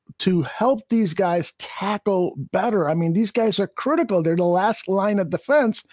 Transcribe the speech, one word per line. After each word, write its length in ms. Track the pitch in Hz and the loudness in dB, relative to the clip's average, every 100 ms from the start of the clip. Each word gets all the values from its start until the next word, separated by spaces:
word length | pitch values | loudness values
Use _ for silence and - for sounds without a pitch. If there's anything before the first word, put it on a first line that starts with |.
| _ - | _ -4
to 220 | - 180 | 0 0
help 440 | 143 - 233 269 - | -2 -2 0 0 0
these 240 | 233 202 | 0 0
guys 380 | 156 185 175 151 - | 0 0 0 -4 -8
tackle 760 | - - 196 208 - 185 175 - - | -12 -8 -4 -4 0 0 0 -4 -4
better? 360 | 185 226 214 147 | -2 0 0 0
I 40 | |
mean, 180 | 160 165 | 0 2
these 180 | 170 220 | 2 0
guys 280 | - 220 196 | 0 0 0
are 80 | 196 | -4
critical. 560 | - 262 320 269 190 | -4 -2 0 2 0
They're 140 | 165 170 | 2 2
the 80 | 175 | 2
last 420 | 175 208 220 - | 2 2 -2 -2
line 320 | 196 202 202 | -2 0 0
of 100 | 175 | -2
defense 540 | 175 - 294 240 - - | -4 2 2 2 -2 -8